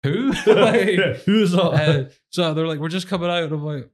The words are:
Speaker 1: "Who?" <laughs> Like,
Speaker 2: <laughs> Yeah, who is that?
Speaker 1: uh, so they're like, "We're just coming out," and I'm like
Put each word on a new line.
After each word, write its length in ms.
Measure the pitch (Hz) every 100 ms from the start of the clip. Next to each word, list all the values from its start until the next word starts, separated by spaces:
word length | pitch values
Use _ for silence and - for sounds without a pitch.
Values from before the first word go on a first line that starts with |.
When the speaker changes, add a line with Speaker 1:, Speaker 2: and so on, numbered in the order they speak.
Speaker 1:
"Who?" 280 | 139 185 269
<laughs> 140 | - -
Like, 440 | 214 233 233 214
Speaker 2:
<laughs> 80 | 180
Yeah, 160 | 175
who 280 | - - 214
is 80 | 196
that? 60 | 175
Speaker 1:
uh, 480 | 170 156 156 143 131 _ _
so 240 | - 170
they're 140 | 156 165
like, 120 | 151
"We're 100 | 160
just 180 | 180 180
coming 220 | 190 175
out," 140 | 175 160
and 80 |
I'm 100 | 151 151
like 240 | 147 120